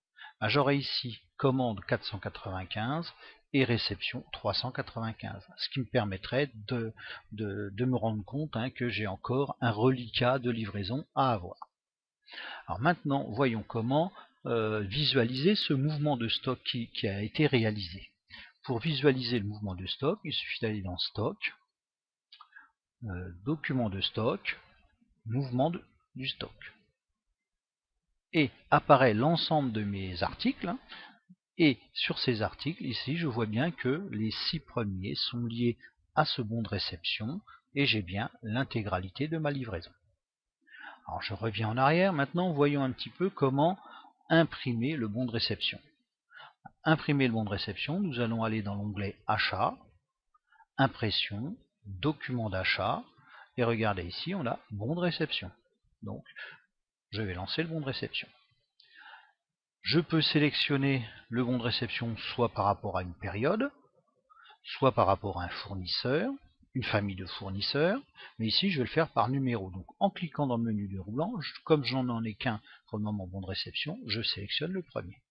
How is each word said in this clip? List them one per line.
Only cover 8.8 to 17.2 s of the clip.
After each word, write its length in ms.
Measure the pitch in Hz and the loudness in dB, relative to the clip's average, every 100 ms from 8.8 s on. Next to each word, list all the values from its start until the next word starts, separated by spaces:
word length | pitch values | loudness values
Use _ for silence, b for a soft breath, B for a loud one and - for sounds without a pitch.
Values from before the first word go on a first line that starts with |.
| 120 | -2
j'ai 180 | 107 107 | -2 -4
encore 480 | 95 - 123 139 - | -4 0 0 0 0
un 100 | 120 | 2
reliquat 640 | 104 127 127 120 - 123 135 | 4 4 4 0 2 4 4
de 140 | 120 | 2
livraison 540 | 117 107 101 95 127 156 - | -2 -2 -4 -2 -4 -2 2
à 160 | 135 | 2
avoir. 380 | 110 87 - - _ _ _ _ _ B B B B - | 2 -2 -12 -18 _ _ _ _ _ B B B B -6
Alors 140 | 87 | 0
maintenant, 420 | 143 175 147 139 - | 2 2 0 -2 0
voyons 340 | 113 139 113 | 0 2 2
comment, 480 | - 120 113 143 175 B B _ 139 | -2 -2 2 2 2 B B _ -2
euh, 340 | 117 110 107 | 2 2 0
visualiser 720 | 101 123 143 139 117 131 156 208 | 0 0 2 4 4 4 4 4
ce 160 | - | 2
mouvement 460 | 143 143 151 147 131 | 2 2 2 0 0
de 100 | 113 | 0
stock 340 | - - 123 | -2 -2 -4
qui, 260 | - 123 117 | -4 -4 -6
qui 180 | - 110 | -4 -2
a 140 | 98 | -2